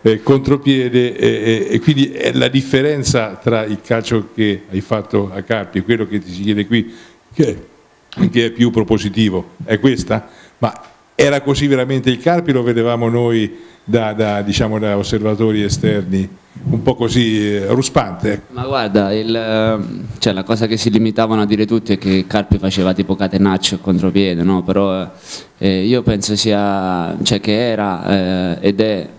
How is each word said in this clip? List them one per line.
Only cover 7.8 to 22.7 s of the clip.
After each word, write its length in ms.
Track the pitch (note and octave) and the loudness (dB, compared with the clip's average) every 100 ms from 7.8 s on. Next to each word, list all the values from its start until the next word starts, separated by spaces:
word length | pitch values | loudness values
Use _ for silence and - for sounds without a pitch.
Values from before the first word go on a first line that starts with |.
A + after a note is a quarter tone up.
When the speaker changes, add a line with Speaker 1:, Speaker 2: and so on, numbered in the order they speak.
| _ _ _ - F#2 | _ _ _ -2 0
Speaker 1:
che 160 | A#2+ A#2 | 2 0
è 40 | |
più 200 | A#2 A#2+ | 2 2
propositivo, 800 | A2 G2+ A2 G2+ F#2+ G#2+ F#2 F2 - | 2 0 0 0 0 0 0 -6 -14
è 160 | - A2 | -2 2
questa? 480 | C3 B2 - A2 - - - _ | 2 0 -2 -4 -4 -20 -20 _
Ma 160 | A2+ - - - _ | -4 -4 -20 -20 _
era 280 | - C#3+ C#3+ | 2 2 2
così 240 | C#3 C#3 C#3+ | 0 0 2
veramente 420 | C3+ B2+ C3+ C3 | 2 2 0 0
il 100 | B2 | 0
Carpi, 340 | E3 F3 E3+ | 2 0 2
lo 100 | C3 | 0
vedevamo 480 | A#2+ A#2 A#2 A#2+ A#2 | 2 2 2 2 0
noi 480 | A#2 A#2+ A2+ G#2 - - - | 2 2 2 0 -4 -20 -20
da, 300 | - A#2 A2 | 0 0 0
da, 260 | G#2+ G#2+ G#2 | 0 0 0
diciamo, 380 | G2+ G2 A2+ G#2+ | -2 -2 0 0
da 180 | G#2+ G2+ | 0 -2
osservatori 680 | G2 A2+ G#2+ G#2 A2+ G#2+ | 0 -2 -2 0 0 0
esterni, 680 | G2+ - A2 G#2 F#2 F#2+ F#2+ - _ - | -2 0 0 0 -2 -2 -2 -8 _ -10
un 220 | - A2+ | -2 0
po' 120 | G#2+ | 0
così, 600 | B2 A#2 B2 A#2 A2 G#2 | 0 0 2 2 0 0
eh, 120 | G#2 G2 | -2 0
ruspante, 640 | A#2+ C3 D#3+ A2 F2 G#2+ | -2 0 0 -2 -4 -4
ecco. 200 | G2 - | -4 -8
Speaker 2:
Ma 140 | B2 B2+ | -10 -4
guarda, 460 | C#3 A2 G2+ G2 | -2 0 0 0
il, 200 | G#2+ A2 | -2 -2
ehm, 720 | A2+ A2+ A2 A2 A2 F#2+ F#2+ - - | -4 -2 0 0 -2 -4 -10 -12 -4
cioè, 140 | A#2 | -2
la 100 | F#2+ | -2
cosa 240 | F#2+ A2+ A2 | -2 -2 0
che 100 | A2 | 0
si 140 | - | 2
limitavano 500 | G#2+ A2 G#2+ A2+ A2 | 2 2 0 0 2
a 40 | G#2 | 2
dire 180 | G#2+ G#2+ | 0 0
tutti 260 | A2+ A2 | 0 0
è 40 | G2 | -2
che 260 | G2 F#2+ F#2 | 2 0 0
Carpi 320 | G#2+ G2 G2+ | -2 0 0
faceva 340 | F#2+ | 0